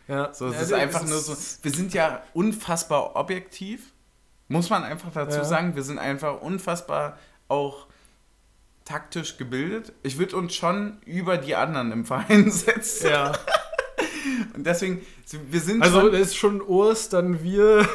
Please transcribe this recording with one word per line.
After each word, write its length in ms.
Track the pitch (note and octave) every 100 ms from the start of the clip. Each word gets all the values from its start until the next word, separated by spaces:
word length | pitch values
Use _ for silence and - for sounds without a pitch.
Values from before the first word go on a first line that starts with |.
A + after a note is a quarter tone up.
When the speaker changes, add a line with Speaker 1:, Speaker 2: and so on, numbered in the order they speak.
| -
Speaker 1:
Ja. 240 | C#3 C#3+
Speaker 2:
So, 140 | - B2+
es 80 | B2
Speaker 1:
Ja, 60 |
Speaker 2:
ist 100 | E3
Speaker 1:
das 80 | G3
Speaker 2:
einfach 240 | C#3 E3+
Speaker 1:
ist 60 | D#3+
Speaker 2:
nur 100 | D#3
so, 160 | D3 C#3+ - -
wir 80 | D3
sind 220 | D3 F#3
ja 300 | F#3 D#3+ C3 -
unfassbar 800 | E3 G#3+ G#3+ - E3+ - D3 - -
objektiv, 760 | D3+ F#3 F#3 - F#3+ A3+ - _ _ _ _ _ -
muss 200 | D3+ E3+
man 140 | G3+
einfach 280 | E3 D#3 F3
dazu 240 | D#3 D3 D3
Speaker 1:
Ja. 40 | D3
Speaker 2:
sagen, 300 | E3 F3 D3
wir 80 |
sind 160 | C3 D3
einfach 420 | G#2+ C#3 D3+ C3+
unfassbar 760 | D3 F#3 F#3 E3+ - D3 D3 - - _ -
auch 400 | C#3+ C#3+ - - _ _ _ _ _ _ _ _ _ -
taktisch 520 | D3 - E3+ D#3 -
gebildet. 560 | B2+ B2+ D#3 A3 A3+ -
Ich 160 | C#3 C3
würd 160 | F#3
uns 220 | F#3+ F3 -
schon 420 | E3+ G3 G#3 - -
über 320 | E3+ F3+ F3
die 180 | C#3 A2+
anderen 360 | C#3+ D3+ A#2
im 140 | A2+ A2+
Verein 440 | C3 - G#3 G3
<laughs> 0 |
setzen. 560 | - - - - - D#3+
Speaker 1:
Ja. 220 | D3 C#3+ D3 - - - - - - D#4 D#4 C#4 B3 G#3+ -
Speaker 2:
Und 100 | C#3+
deswegen, 400 | E3+ F#3+ F3+ - - - D3+ C3+
wir 80 | E3+
sind 220 | E3 A3+
Speaker 1:
Also 180 | F3+ F#3
Speaker 2:
schon 120 | G#3 F#3+
Speaker 1:
ist 200 | F#3 -
schon 260 | G#3 G3+
Urs, 480 | G3 F#3 G#3+ A3 -
dann 340 | F#3 F3+ E3+
wir. 440 | E3+ G3 G#3+ G#3+ G#3